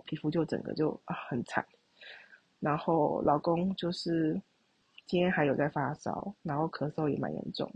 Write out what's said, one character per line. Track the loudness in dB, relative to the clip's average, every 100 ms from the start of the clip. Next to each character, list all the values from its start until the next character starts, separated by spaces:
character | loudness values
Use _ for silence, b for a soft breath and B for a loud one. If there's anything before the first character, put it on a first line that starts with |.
| -2
皮 | -4
肤 | 0
就 | 0 0
整 | -2
个 | -2
就、 | 0 0 -2
啊， | -6 -8 -4
很 | -4
惨。 | -2 -4 -4 _ _ B B B B B _ _
然 | -2 0
后 | 2 4 4 2
老 | 2 2
公 | 2 2 0 0
就 | -2
是 | -4 0 2 2 0 -6 _ _ _ _ -20 -2
今 | 2
天 | 4
还 | 4
有 | 4
在 | 4 2
发 | 0 -2 -2
烧， | -4 -4 -6 -8
然 | -4 -2
后 | -2
咳 | -2 -4
嗽 | 0 0
也 | 0
蛮 | -2
严 | -4 -6
重 | -6 -6